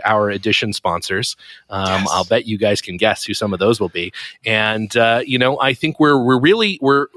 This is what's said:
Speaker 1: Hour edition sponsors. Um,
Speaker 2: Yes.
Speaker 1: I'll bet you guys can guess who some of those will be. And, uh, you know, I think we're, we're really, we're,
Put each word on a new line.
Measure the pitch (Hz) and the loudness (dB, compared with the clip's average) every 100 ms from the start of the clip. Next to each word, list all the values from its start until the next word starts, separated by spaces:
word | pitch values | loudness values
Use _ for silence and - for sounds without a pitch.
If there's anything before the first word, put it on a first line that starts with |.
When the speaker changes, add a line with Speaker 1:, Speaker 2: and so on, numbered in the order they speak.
Speaker 1:
Hour | 107 107 104 | 0 2 0
edition | 98 107 101 110 | -2 -2 -2 -2
sponsors. | 98 92 85 - 95 - - - - _ | -4 -4 -4 -4 -4 -4 -10 -16 -20 _
Um, | 98 95 95 | -6 -2 -2
Speaker 2:
Yes. | 98 | 0
Speaker 1:
I'll | 92 | -2
bet | 92 117 113 | 0 0 0
you | 104 | -2
guys | 104 104 | 0 0
can | - 90 | -4 -2
guess | 107 104 | 0 0
who | - | -4
some | 101 104 | -4 -4
of | 92 | 0
those | 101 117 | 0 2
will | 95 | -2
be. | 87 90 - - - 113 | -4 -8 -10 -16 -10 -4
And, | 110 107 110 107 120 | -2 0 -2 -2 2
uh, | 113 117 139 | 2 2 0
you | 127 | 0
know, | 127 139 | 2 2
I | 135 | 0
think | 127 160 - | 0 -4 2
we're, | 151 139 | 4 4
we're | 120 127 | 4 4
really, | 147 220 214 180 | 4 4 2 0
we're, | 135 139 143 | 2 2 0